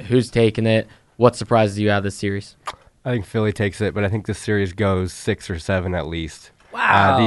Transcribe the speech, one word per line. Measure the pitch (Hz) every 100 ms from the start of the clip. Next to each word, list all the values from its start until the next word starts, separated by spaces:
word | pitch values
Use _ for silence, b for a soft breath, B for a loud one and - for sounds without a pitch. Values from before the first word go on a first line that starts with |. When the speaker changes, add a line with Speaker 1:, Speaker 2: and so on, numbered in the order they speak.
| 98
Speaker 1:
Who's | 127 113
taking | 117 113 110 113
it? | 110 - b b -
What | 120 -
surprises | 107 117 107 101
you | 104
out | 101
of |
this | 98 95
series? | 101 98 - - - b b _
Speaker 2:
I | -
think | 123 95
Philly | 113 107
takes | 101 101 -
it, | 104 82
but |
I | 101
think | 107 95
this | 101
series | - 104 95
goes | 87 101 92 92
six | - - 101 -
or | 85
seven | - 95 90 87
at | 73
least. | 82 80 - - _ _
Speaker 1:
Wow. | - - 101 98
Speaker 2:
Uh, | 131